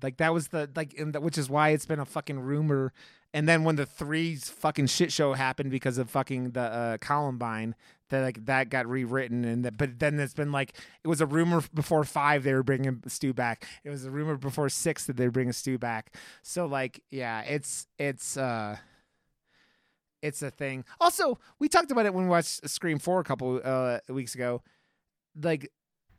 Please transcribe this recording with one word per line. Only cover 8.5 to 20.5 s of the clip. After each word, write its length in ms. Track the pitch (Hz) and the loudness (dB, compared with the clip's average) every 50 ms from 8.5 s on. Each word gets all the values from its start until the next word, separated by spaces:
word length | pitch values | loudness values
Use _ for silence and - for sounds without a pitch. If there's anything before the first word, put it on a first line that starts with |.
| 131 131 135 117 | 2 2 2 2
got 160 | 131 131 120 117 | 0 0 0 0
rewritten. 560 | 127 135 127 117 123 135 131 117 117 123 120 | 0 -2 0 0 0 0 0 0 0 0 0
And 220 | 117 117 120 123 | 0 0 0 -2
that, 120 | 120 107 107 | -2 -2 -2
but 200 | 147 135 120 120 | -2 -2 0 0
then 220 | 151 147 147 147 | 0 0 2 0
it's 140 | 143 135 - | -2 -2 -2
been, 160 | - 147 147 | -4 -2 -2
like, 260 | 143 139 135 - - - - - - _ - | 0 -2 -2 -4 -6 -12 -20 -20 -20 _ -2
it 40 | 170 | 0
was 120 | 165 139 | 2 2
a 40 | 160 | 2
rumor 320 | 139 143 165 170 175 170 160 | 4 4 4 4 6 4 4
f-, 160 | 143 - - | 2 0 -2
before 300 | 151 143 - 165 156 147 | -4 0 2 2 2 2
five 400 | - - 151 143 147 147 143 127 | 2 0 2 4 4 4 4 4
they 100 | 139 135 | 4 4
were 80 | 131 127 | 4 4
bringing 380 | 123 135 127 135 135 127 113 - 123 | 4 2 2 2 0 -2 -4 -6 -8
Stu 260 | - - - 135 127 | -6 -2 -2 0 0
back. 320 | 127 123 117 113 - - - - - - | 0 0 0 -2 -4 -8 -14 -18 -16 -14
It 60 | 143 | -12
was 160 | 143 135 127 | -10 -10 -10
a 60 | 131 | -8
rumor 260 | 135 147 151 160 151 131 | -6 -4 -2 -2 -2 -2
before 320 | 131 139 123 156 147 135 | -4 -4 -2 0 0 0
six 360 | - - - 165 147 - - - | 0 0 0 0 0 0 -2 -4
that 100 | 131 123 | 0 2
they 80 | 127 | 2
were 60 | 123 | 2
bringing 220 | 117 131 127 123 117 | 4 2 0 0 -2
Stu 260 | - - 135 127 120 | -4 -2 -2 -2 -2
back. 360 | 123 120 113 110 - _ - - - - - - - | -2 -4 -4 -4 -6 _ -16 -20 -20 -20 -20 -20 -14
So, 240 | - - 185 175 147 | -8 -4 -4 -2 -2
like, 340 | 139 135 131 127 - - - _ | -2 -2 -2 -4 -6 -10 -16 _
yeah, 320 | 139 135 127 117 113 110 | -8 -6 -6 -4 -4 -6
it's, 460 | 110 - 147 147 139 - - - - - _ - | -4 -4 -4 -4 -4 -6 -8 -8 -10 -10 _ -4
it's, 400 | 143 143 131 - - - - 135 | -2 -2 -2 -4 -6 -8 -4 -2
uh, 400 | 135 127 117 113 107 104 104 - - _ _ _ _ _ _ _ _ _ _ _ _ _ _ _ _ _ _ _ _ _ _ _ _ _ _ _ | -2 -2 -2 -2 -4 -4 -6 -8 -12 _ _ _ _ _ _ _ _ _ _ _ _ _ _ _ _ _ _ _ _ _ _ _ _ _ _ _
it's 220 | - 151 139 - 147 | -6 -6 -6 -4 -6
a 80 | 135 | -8